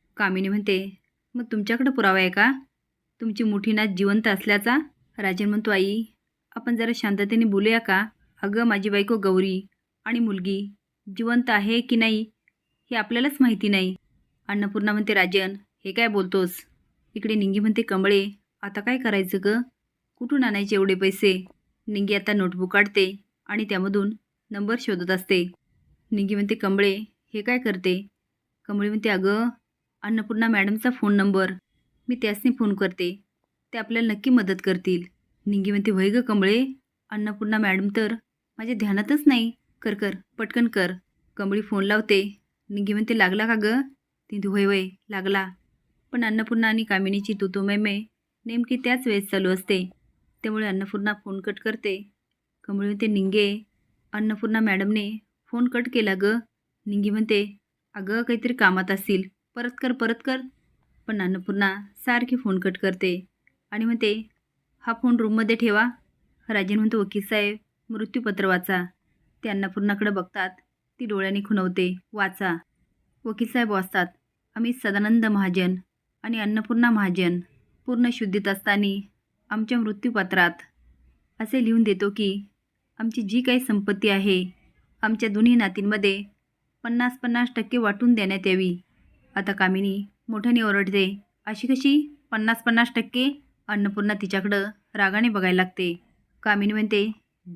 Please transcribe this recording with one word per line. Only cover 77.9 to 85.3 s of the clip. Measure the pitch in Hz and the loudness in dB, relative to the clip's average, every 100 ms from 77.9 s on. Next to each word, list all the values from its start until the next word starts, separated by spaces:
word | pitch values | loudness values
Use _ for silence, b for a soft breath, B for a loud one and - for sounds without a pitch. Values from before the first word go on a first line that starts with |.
| 240 240 | 0 0
शुद्धीत | 247 208 202 202 | 0 -2 -2 -2
असताना | 196 - 202 202 196 196 _ _ _ - | -4 0 0 0 -2 -8 _ _ _ -8
आमच्या | 214 220 240 | -6 -2 -2
मृत्यूपत्रात | 214 208 247 220 185 190 175 170 - _ _ _ _ _ _ - | -2 -4 -2 -2 0 4 2 2 -16 _ _ _ _ _ _ -12
असे | 214 262 | -4 0
लिहून | 226 226 | 2 4
देतो | 220 190 202 | 4 2 0
की | 202 202 196 202 _ _ _ _ - | -2 -2 -2 -8 _ _ _ _ -6
आमची | 226 226 | -6 -4
जी | 202 233 | -2 0
काही | 254 247 | 2 0
संपत्ती | 254 208 202 202 214 | 2 -2 0 0 2
आहे, | 196 202 185 185 - _ _ _ _ | 2 2 2 0 -10 _ _ _ _
आमच्या | 220 220 | -2 0
दोन्ही | 226 | 0